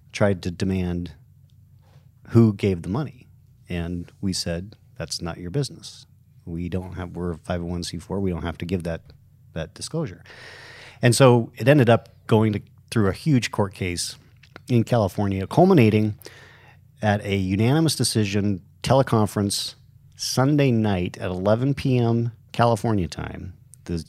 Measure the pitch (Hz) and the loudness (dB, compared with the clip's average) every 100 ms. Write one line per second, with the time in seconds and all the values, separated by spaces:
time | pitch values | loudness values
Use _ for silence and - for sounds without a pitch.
0 | - - 104 95 92 85 95 95 90 87 | -14 0 0 2 -4 -4 -2 -2 -2 -4
1 | 87 - - _ - _ _ - _ - | -8 -12 -20 _ -20 _ _ -20 _ -20
2 | - _ - 110 113 98 104 90 82 107 | -20 _ 0 4 4 4 0 -2 -4 -4
3 | 151 - - - _ _ - 87 85 87 | -6 -10 -20 -20 _ _ -10 -8 -6 -8
4 | 85 - 98 90 - 85 98 - _ - | -10 -8 -6 -4 -4 -6 -8 -16 _ -14
5 | 82 - 87 87 87 135 135 85 - - | -10 -8 -8 -10 -6 -4 -4 -8 -20 -20
6 | - _ _ _ - 85 87 90 92 87 | -20 _ _ _ -12 -8 -6 -6 -6 -10
7 | 87 85 87 82 - 90 85 87 82 87 | -10 -8 -8 -6 -6 -6 -6 -8 -8 -10
8 | - 95 98 85 82 78 85 92 85 82 | -8 -4 -4 -4 -6 -8 -6 -4 -4 -8
9 | - - _ _ _ 82 80 - 104 156 | -12 -20 _ _ _ -12 -12 -12 -10 -8
10 | 139 85 - - - - - - - - | -8 -12 -20 -20 -20 -20 -20 -20 -20 0
11 | 123 117 135 120 113 - 110 147 113 113 | 2 6 8 8 2 0 4 6 6 4
12 | - _ - 110 110 101 - - _ 117 | 2 _ 0 2 4 -2 -8 -20 _ 0
13 | 98 87 - 135 107 - 98 - 95 87 | 0 0 0 0 0 -2 -4 -4 -6 -4
14 | - - _ _ _ - - 120 113 120 | -8 -12 _ _ _ -16 -2 0 2 2
15 | 98 - 101 95 95 - 180 180 110 107 | 0 0 -2 -2 -2 4 6 8 6 6
16 | 107 104 - - - - - - _ _ | 2 -4 -12 -20 -20 -20 -20 -20 _ _
17 | 107 101 101 98 92 98 110 147 160 - | 0 0 0 -2 0 0 2 2 0 0
18 | 123 117 104 101 101 95 - _ - 135 | -2 -2 -2 -2 -2 -4 -8 _ 2 2
19 | 131 113 104 - 101 - - - - _ | 4 2 0 0 -2 -4 -8 -12 -20 _
20 | - - - - 135 147 143 113 107 95 | -20 -12 -6 0 0 2 2 2 0 -2
21 | 92 - 98 92 95 110 135 139 139 127 | -4 -6 -8 -2 0 2 0 -2 0 2
22 | 117 117 117 - _ - 120 117 117 104 | 2 0 -2 -6 _ 0 2 2 0 -2
23 | 82 - 78 78 87 87 - - - 85 | -2 -6 -10 -10 -14 -16 -20 -18 -8 -8